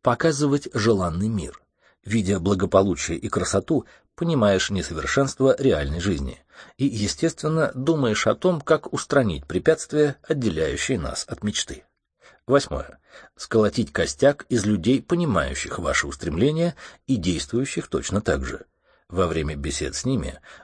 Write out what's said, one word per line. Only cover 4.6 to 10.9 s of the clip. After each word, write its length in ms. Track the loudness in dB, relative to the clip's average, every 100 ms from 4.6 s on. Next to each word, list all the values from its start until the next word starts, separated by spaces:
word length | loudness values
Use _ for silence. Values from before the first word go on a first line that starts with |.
| 2
несовершенство 880 | -2 -4 -6 -2 0 0 2 2 4
реальной 420 | 4 2 0 -2
жизни 400 | -2 -2 -4 -10 _ -20 -16 -4
и, 80 | -2
естественно, 840 | 0 -2 0 -2 -2 -2 0 0
думаешь 540 | -2 0 2 2 2 0
о 80 | 2
том, 260 | 2 0
как 320 | 2 2 2
устранить 520 | -6 0 2 2 -2 -4
препятствия, 720 | 0 2 2 0 2 2 0
отделяющие 760 | -4 0 0 0 -2 -2 -2